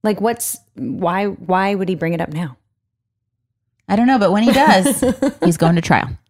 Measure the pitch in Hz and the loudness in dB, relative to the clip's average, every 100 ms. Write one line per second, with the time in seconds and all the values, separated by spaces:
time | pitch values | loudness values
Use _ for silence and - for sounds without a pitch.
0 | 214 202 214 233 - - _ - 127 - | -2 -2 -2 -4 -8 -12 _ -12 -8 -4
1 | 175 185 202 190 175 185 196 196 185 180 | -2 -2 -4 -6 -2 0 0 -2 -4 -4
2 | 165 170 170 151 165 127 _ _ _ _ | -4 -4 -6 -6 -8 -10 _ _ _ _
3 | _ _ _ _ _ _ _ _ - 202 | _ _ _ _ _ _ _ _ -4 0
4 | 240 262 196 202 233 262 302 196 185 - | 2 2 2 2 2 4 4 4 2 0
5 | 254 254 277 - - 160 165 170 - 120 | -2 0 -4 0 0 2 2 2 2 0
6 | 127 123 | 0 -10